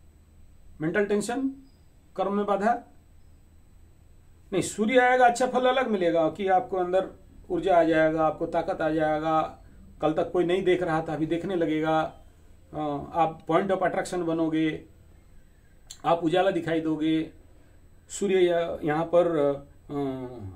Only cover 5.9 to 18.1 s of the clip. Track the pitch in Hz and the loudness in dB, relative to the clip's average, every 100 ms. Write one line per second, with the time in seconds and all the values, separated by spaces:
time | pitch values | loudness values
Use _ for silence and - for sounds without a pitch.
5.9 | 202 175 165 160 160 190 185 180 185 180 | 0 0 2 0 -2 0 0 0 -4 0
6.9 | 185 - - - - - 175 190 175 160 | 0 -2 -12 -20 -20 -6 -4 2 4 4
7.9 | 160 156 160 156 151 165 170 165 180 160 | 4 2 2 0 -2 -4 -4 -4 -4 -2
8.9 | 160 156 151 160 156 - - - - - | 0 0 0 0 0 -2 -8 -20 -20 -20
9.9 | - 151 165 170 180 170 185 175 170 175 | -4 0 2 2 0 2 2 2 2 0
10.9 | 160 160 151 156 170 202 180 156 156 156 | -2 -2 -4 -2 -2 -2 -2 0 0 0
11.9 | 156 160 - - - - - - 151 147 | 0 -2 -8 -20 -20 -20 -20 -14 -8 -6
12.9 | 143 143 170 160 156 - 170 196 185 175 | -6 -4 0 0 -2 0 0 2 0 0
13.9 | 190 - 180 165 165 160 156 160 156 - | -2 -4 -4 -2 -2 -2 0 -2 -4 -14
14.9 | - - - - - - _ - - - | -20 -20 -20 -20 -20 -20 _ -20 -20 -20
15.9 | - 151 170 165 180 190 170 156 165 160 | -6 0 0 2 2 2 0 -2 -2 -2
16.9 | 151 160 160 - - - - - - - | -2 0 0 -4 -12 -20 -20 -20 -20 -20
17.9 | - - | -20 -16